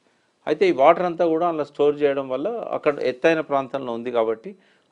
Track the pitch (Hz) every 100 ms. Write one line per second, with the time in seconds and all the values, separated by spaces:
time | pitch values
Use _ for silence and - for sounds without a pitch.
0 | _ _ _ _ - 156 190 135 143 170
1 | 180 165 170 160 175 160 139 - 147 147
2 | 147 139 135 127 175 233 - - 156 143
3 | - 123 165 160 143 143 131 135 127 117
4 | 120 120 113 110 185 202 _ _ _